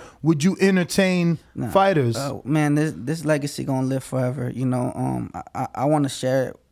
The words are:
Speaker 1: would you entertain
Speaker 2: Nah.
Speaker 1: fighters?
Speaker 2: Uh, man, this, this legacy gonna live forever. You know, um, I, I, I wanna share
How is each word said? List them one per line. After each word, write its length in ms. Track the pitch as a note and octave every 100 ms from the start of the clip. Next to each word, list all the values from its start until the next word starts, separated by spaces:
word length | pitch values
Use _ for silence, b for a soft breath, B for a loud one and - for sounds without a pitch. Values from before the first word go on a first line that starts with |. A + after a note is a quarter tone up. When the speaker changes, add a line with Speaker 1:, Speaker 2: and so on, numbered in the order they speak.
| B B
Speaker 1:
would 200 | D3 D#3
you 140 | F3 -
entertain 760 | F#3+ F#3+ E3+ - F#3 F3+ E3+ E3 -
Speaker 2:
Nah. 160 | - B2
Speaker 1:
fighters? 460 | F#3+ G3 E3 A#2+ A#2
Speaker 2:
Uh, 240 | C#3 -
man, 300 | B2 D#3 D3
this, 180 | D3 D#3 E2+
this 280 | A#2+ E3
legacy 380 | D3 D3 C#3+ -
gonna 240 | C3 C3 C3
live 160 | C3+
forever. 480 | - C3 B2 B2+ B2
You 160 | A#2+ B2+
know, 260 | B2 B2 -
um, 340 | C3 B2+ A2+
I, 80 | F2 -
I, 120 | - C3 -
I 80 |
wanna 240 | C#3 D3+ C3+
share 460 | - C3 C3+ B2 - _